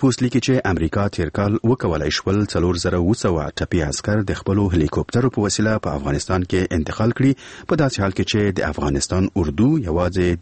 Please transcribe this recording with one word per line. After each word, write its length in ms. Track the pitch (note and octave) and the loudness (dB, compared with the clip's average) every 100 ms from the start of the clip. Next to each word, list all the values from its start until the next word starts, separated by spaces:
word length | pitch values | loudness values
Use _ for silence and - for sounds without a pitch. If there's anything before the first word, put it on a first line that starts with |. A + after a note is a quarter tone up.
پوسټ 240 | C3+ A#2+ B2+ | 2 2 0
لیکي 140 | B2 | 0
چې 280 | - B2+ F#2+ | 2 0 2
امریکا 340 | F2+ G2+ G#2 G2+ - | 0 0 0 -2 -2
تیر 140 | D#2+ - | -4 0
کال 180 | G2+ G#2+ | 0 2
وکولای 480 | A2+ B2+ G#2 D#2 D2+ - | 2 2 0 0 -2 -2
شول 200 | - G2 | 0 0
څلور 400 | G#2 - F2 F2 | 2 2 0 0
زره 160 | F2+ F2+ | 0 2
اوه 180 | F2 A2+ | 2 2
سوه 240 | G#2+ E2 D2 - | 2 0 -2 -4
ټپي 200 | E2+ F2+ D2 | -2 0 0
عسکر 340 | C2+ - G#2+ G2 | -2 -2 0 0
د 100 | E2 | -4
خپلو 280 | - G2 G2+ F2 | 0 0 2 2
هلیکوپټرو 580 | D2 - D#2 A#2+ C3 - | 2 0 -2 0 0 0
په 120 | G2+ | -2
وسیله 260 | - G#2+ A2 F2 | 0 0 0 -2
په 100 | C#2+ | -4
افغانستان 440 | C#2 C#2+ - F#2 F2+ | -2 -4 -2 -2 0
کې 260 | F#2 F#2 F2 | 0 0 -2
انتقال 400 | D2 - A2+ - | -2 -2 -2 2
کړي، 140 | C3 C3+ - - - | 2 0 -6 -12 -2
په 140 | D#3+ | 0
داسې 160 | C#3+ A2+ | 0 0
حال 100 | G2 F#2+ | -2 0
کې 80 | F#2+ | 0
چې 80 | A2 G#2 F#2 | 0 0 0
د 100 | D#2 | -2
افغانستان 580 | D2+ C#2+ C#2 - F#2 F#2 - | -2 -2 -2 0 0 0 0
اردو 340 | D#2 D2 A#2+ D#3+ F#2 | -2 2 2 2 0
یوازې 380 | E2 F2+ F#2 F2 F2 | 0 0 2 0 2